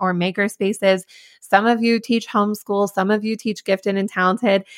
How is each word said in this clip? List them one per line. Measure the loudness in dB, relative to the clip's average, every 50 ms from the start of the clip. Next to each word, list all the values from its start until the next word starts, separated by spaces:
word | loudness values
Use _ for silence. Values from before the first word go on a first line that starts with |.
or | -4 -2 -2
maker | 0 -2 -2 -2 -2 -2 -4
spaces. | -2 -2 -2 -2 -2 0 2 2 2 2 -2 -8 -20 -20 -20 -20 _ _
Some | -4 0 2 2 4
of | 4 2 2 2
you | 0 0 0
teach | 0 0 -2 -2 -2
homeschool. | -2 0 0 0 0 -2 -6 -6 -4 -2 0 0 0
Some | 0 -2 0 0 0
of | 0 0
you | -4 -6
teach | -4 -4 -6 -6 -6 -2
gifted | -2 -2 -2 -2 -2 -2
and | -2 -2 -4
talented. | -2 0 0 2 2 2 2 2 2 2 0 -4 -12